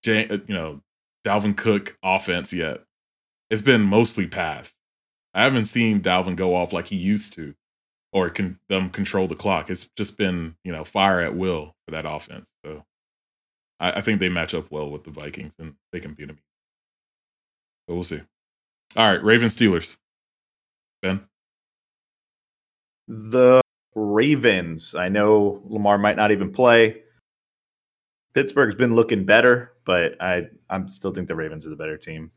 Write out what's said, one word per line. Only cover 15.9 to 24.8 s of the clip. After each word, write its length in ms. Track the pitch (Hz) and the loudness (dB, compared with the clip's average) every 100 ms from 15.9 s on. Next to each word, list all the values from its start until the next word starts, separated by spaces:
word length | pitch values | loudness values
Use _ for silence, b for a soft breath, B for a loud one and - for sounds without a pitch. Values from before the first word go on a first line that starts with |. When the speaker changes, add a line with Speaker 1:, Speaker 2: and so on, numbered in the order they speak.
Speaker 1:
they 80 | 87 | -14
can 140 | 73 | -14
beat 160 | 73 73 | -16 -18
'em. 100 | 76 _ _ _ _ _ _ _ _ _ _ _ _ _ _ - | -20 _ _ _ _ _ _ _ _ _ _ _ _ _ _ -10
But 80 | |
we'll 80 | 85 | -8
see. 180 | 87 76 - _ _ _ _ _ _ | -6 -10 -14 _ _ _ _ _ _
All 160 | - 113 | 2 2
right, 120 | 90 | 4
Ravens, 340 | 98 117 117 - | 4 4 2 2
Steelers. 400 | 110 87 - - _ _ _ _ _ _ _ _ _ _ | 2 2 -4 -12 _ _ _ _ _ _ _ _ _ _
Ben? 260 | 95 98 101 _ _ _ _ _ _ _ _ _ _ _ _ _ _ _ _ _ - | -4 -4 -8 _ _ _ _ _ _ _ _ _ _ _ _ _ _ _ _ _ -18
Speaker 2:
The 540 | 113 110 127 127 127 - _ _ | -16 -2 6 8 8 6 _ _
Ravens. 1000 | 110 104 104 135 143 117 95 82 80 | -6 0 2 4 4 4 2 -2 -10